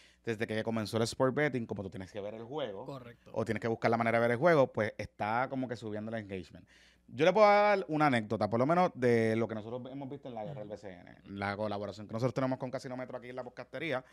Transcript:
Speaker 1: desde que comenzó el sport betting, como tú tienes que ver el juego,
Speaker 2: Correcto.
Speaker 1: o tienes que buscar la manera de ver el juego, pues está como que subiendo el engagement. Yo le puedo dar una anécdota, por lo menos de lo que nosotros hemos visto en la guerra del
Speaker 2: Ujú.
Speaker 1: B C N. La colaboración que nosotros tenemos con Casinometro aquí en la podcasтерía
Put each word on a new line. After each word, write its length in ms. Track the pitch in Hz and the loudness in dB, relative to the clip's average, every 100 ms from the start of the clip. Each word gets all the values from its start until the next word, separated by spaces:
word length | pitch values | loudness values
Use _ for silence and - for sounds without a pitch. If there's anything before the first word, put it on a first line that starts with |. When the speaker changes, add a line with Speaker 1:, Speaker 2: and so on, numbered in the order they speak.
| - _ 120 | -20 _ -4
Speaker 1:
desde 200 | 107 110 | -2 0
que 140 | 110 | -2
comenzó 340 | 110 113 101 110 | 0 -2 0 0
el 60 | |
sport 300 | 117 - 131 139 | 0 2 0 2
betting, 300 | 151 123 113 | 0 -2 -6
como 180 | 104 | -6
tú 60 | 95 | -8
tienes 220 | 92 92 | -10 -10
que 80 | 107 | -10
ver 140 | 101 | -10
el 100 | 110 | -10
juego, 420 | 117 151 120 98 139 | -8 -6 -4 -6 -10
Speaker 2:
Correcto. 440 | 135 120 120 - | -14 -16 -20 -8
Speaker 1:
o 120 | 113 110 | -4 -2
tienes 160 | 107 | 0
que 60 | 117 | 0
buscar 200 | 113 117 | 2 2
la 60 | 117 | 4
manera 200 | 113 117 | 4 4
de 40 | |
ver 80 | 117 | 4
el 60 | 120 | 4
juego, 340 | 170 156 123 | 6 6 4
pues 200 | 120 107 - | 2 -2 -4
está 500 | 98 - 107 117 131 | -10 -6 -2 -2 -2
como 180 | 131 123 | -4 -6
que 60 | 117 | -6
subiendo 360 | 110 104 107 113 | -8 -6 -6 -8
el 60 | |
engagement. 440 | 98 95 - 82 - - _ _ - | -8 -10 -10 -18 -20 -20 _ _ -10
Yo 160 | 117 170 | 2 4
le 80 | |
puedo 120 | 202 208 | 8 8
dar 400 | 208 208 196 - | 8 6 2 0
una 180 | 151 151 | 2 4
anécdota, 420 | 120 104 107 101 | 4 0 0 2
por 80 | 117 | 2
lo 80 | 135 | 4
menos 240 | 175 180 127 | 4 2 2
de 400 | 123 117 113 113 | 4 4 4 2
lo 100 | 110 | -2
que 40 | 110 | -4
nosotros 260 | 110 127 127 | -8 -10 -10
hemos 180 | 139 135 | -12 -12
visto 200 | 143 139 | -12 -12
en 60 | 113 | -10
la 100 | 107 | -10
guerra 160 | 110 | -10
del 80 | 104 | -12
Speaker 2:
Ujú. 60 | 98 | -12
Speaker 1:
B 20 | |
C 160 | 101 | -12
N. 220 | 87 - - - 98 | -16 -20 -20 -12 -6
La 180 | 101 101 | -4 -2
colaboración 500 | 107 101 101 98 101 | -2 -4 -6 -10 -8
que 60 | |
nosotros 200 | 113 123 | -2 -2
tenemos 240 | 135 131 127 | 0 -2 -2
con 140 | 127 | -6
Casinometro 460 | 127 131 127 123 123 | -8 -8 -10 -10 -12
aquí 100 | 123 | -12
en 60 | 127 | -10
la 80 | |
podcasтерía 600 | 120 - 120 135 160 127 - | -10 -12 -12 -6 -2 -4 -6